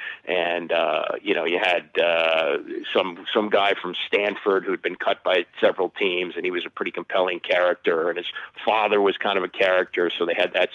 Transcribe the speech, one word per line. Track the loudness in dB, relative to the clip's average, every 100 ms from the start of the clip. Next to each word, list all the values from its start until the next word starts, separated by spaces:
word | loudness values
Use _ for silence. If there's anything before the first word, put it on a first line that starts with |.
| -14 -10 -4
and, | -2 0 -2 -2
uh, | 0 2 0 -2 -4
you | -2 0
know, | 0
you | 2
had, | 2 0 -2 0
uh, | 2 4 2 2 2 0 -4 -10 -2
some, | 0 0 -4 -4
some | -2 2
guy | 2 2 0
from | -4 -8 -2
Stanford | -2 -2 -2 0 0 0
who'd | -4
been | -4 -4
cut | -4 -2
by | 0 0 0 0
several | 0 2 -2
teams, | -2 -2 -2 -4 -4
and |
he | -4
was | -4 -6
a |
pretty | -8 -8
compelling | -8 -4 0 0 -2
character, | 0 2 2 2 0 0 0
and | -2
his | -6 -10 -14 -6 0
father | 2 4 4
was | 4 2
kind | 0 0
of |
a | -2
character, | 0 2 4 2 0 -2 0
so | -2
they | 0
had | 0
that | 2 0